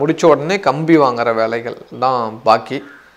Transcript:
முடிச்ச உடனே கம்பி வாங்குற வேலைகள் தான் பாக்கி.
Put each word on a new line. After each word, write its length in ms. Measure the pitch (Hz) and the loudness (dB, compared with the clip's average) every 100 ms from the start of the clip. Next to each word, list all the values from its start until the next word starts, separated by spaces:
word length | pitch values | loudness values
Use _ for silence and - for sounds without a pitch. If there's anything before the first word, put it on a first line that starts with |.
முடிச்ச 240 | 147 160 | -2 2
உடனே 360 | 175 143 151 196 | 4 4 2 -4
கம்பி 360 | 170 143 160 160 | -2 -2 2 4
வாங்குற 360 | 135 120 117 | 4 0 -2
வேலைகள் 420 | 113 113 117 117 120 - 120 | -2 -2 -4 -8 -12 -14 -4
தான் 360 | 127 127 113 110 110 | -2 -2 -4 -2 2
பாக்கி. 300 | 117 - 135 - - _ | 2 0 -10 -12 -20 _